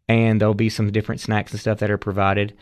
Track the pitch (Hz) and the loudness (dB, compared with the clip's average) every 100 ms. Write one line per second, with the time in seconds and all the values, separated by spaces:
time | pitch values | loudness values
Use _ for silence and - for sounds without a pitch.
0 | - 117 113 110 107 107 110 - 107 104 | 0 2 4 4 2 2 0 0 0 0
1 | 104 113 - 107 101 107 - 104 104 101 | -2 -6 -2 -4 -4 -6 -4 -2 -2 -2
2 | - 98 98 98 104 - | -2 0 2 2 -2 -6